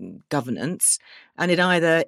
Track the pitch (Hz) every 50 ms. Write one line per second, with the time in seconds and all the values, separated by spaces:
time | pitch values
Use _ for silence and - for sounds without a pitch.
0 | 92 90 - - - - 151 139 120 127 110 - 117 165 190 - - - - -
1 | _ - - - - _ _ - 170 180 175 175 180 185 180 170 165 165 165 165
2 | -